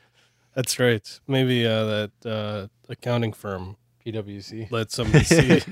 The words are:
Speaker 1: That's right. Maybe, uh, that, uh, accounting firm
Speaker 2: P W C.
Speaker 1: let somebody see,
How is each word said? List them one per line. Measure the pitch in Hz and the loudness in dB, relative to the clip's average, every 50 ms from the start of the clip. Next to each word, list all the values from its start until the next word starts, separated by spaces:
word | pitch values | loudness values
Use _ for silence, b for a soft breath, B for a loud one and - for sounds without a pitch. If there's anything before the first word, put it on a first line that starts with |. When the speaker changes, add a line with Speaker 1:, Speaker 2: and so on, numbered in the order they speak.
| _ _ _ _ _ _ _ _ _ _ - | _ _ _ _ _ _ _ _ _ _ -6
Speaker 1:
That's | 131 123 - - | -4 -4 -4 0
right. | - 123 123 117 107 - - - - - | 2 2 2 2 0 -4 -10 -20 -16 -8
Maybe, | - 135 131 131 127 127 120 117 | -2 0 0 2 2 2 2 2
uh, | 113 110 110 110 | 2 2 0 0
that, | 107 107 104 107 104 _ _ - | 0 -2 -2 -4 -4 _ _ -10
uh, | 117 110 107 107 104 107 104 95 101 _ _ _ - | -8 -6 -6 -6 -6 -6 -8 -10 -12 _ _ _ -16
accounting | 120 - - 123 120 120 117 110 - | -14 -10 -4 -2 0 0 0 -2 -4
firm | - - 101 95 92 92 92 104 _ _ _ _ _ - | -8 -10 -8 -8 -8 -8 -12 -14 _ _ _ _ _ -12
Speaker 2:
P | 117 | -10
W | 107 110 98 101 101 101 | -8 -8 -8 -10 -12 -14
C. | 95 - 110 113 110 - | -14 -14 -12 -12 -10 -6
Speaker 1:
let | 120 113 110 - | -4 -4 -4 -4
somebody | - - 117 110 - 143 - | -4 -4 0 6 6 6 6
see, | - 160 165 139 131 156 147 - - | 6 4 4 6 6 4 4 4 -2